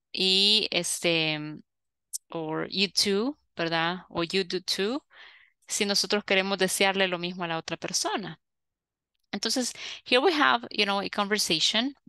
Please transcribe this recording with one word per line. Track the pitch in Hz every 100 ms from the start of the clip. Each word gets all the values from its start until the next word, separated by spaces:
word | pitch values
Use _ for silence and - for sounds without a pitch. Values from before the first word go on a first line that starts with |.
| _
y | - 190 190 202 214 -
este, | 170 175 - 175 165 156 151 151 151 - _ _ _ _ - -
or | 165 156 160 160
you | 185 190
too, | - 208 196 240 302 _ -
¿verdad? | 165 165 165 180 -
O | -
you | 170 190
do | 180 185
too. | - - 196 269 - - - - _ _ -
Si | - 202
nosotros | 202 196 208
queremos | - 190 190 196
desearle | 190 - 196 190 190
lo | 180
mismo | 175 185
a | 170
la | 165
otra | - 170
persona, | - 180 359 392 175 160 _ _ _ _ _ _ _ _ _
Entonces, | 208 226 247 247 - - -
here | - 247
we | 311
have, | 302 269 240 240
you | -
know, | 202 202
a | 190
conversation. | - 202 208 - 160 - 214 262 277